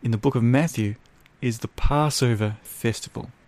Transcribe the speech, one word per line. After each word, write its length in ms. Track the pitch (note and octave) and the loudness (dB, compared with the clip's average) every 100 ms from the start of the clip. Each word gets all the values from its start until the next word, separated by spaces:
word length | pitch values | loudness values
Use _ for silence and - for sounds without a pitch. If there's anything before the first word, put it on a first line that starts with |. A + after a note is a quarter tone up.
in 80 | A#2 | -4
the 60 | A2 | 0
book 180 | C#3 B2+ | 0 2
of 80 | |
Matthew 520 | A#2 C3 E3 - G#2 G#2 _ _ _ _ | 4 4 2 -2 -4 -4 _ _ _ _
is 180 | B2+ A#2 | -6 -4
the 100 | A2+ | -6
Passover 880 | - - D3 D3+ - B2 A2 G#2+ G#2+ | 0 2 4 2 2 2 2 -2 -4
festival. 680 | - - A#2 G#2 - - - - | -12 -6 -4 -4 -8 -12 -14 -16